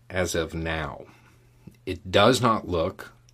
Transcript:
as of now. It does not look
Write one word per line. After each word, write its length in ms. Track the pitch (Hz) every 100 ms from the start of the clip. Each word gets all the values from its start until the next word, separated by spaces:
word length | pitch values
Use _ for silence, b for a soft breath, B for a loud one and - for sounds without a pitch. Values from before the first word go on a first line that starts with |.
| -
as 260 | 92 90
of 200 | 85 80
now. 500 | 85 82 80 73 - - B B B B B B - -
It 240 | 90 95
does 300 | 98 107 127
not 280 | 120 107 -
look 440 | 87 85 - - - _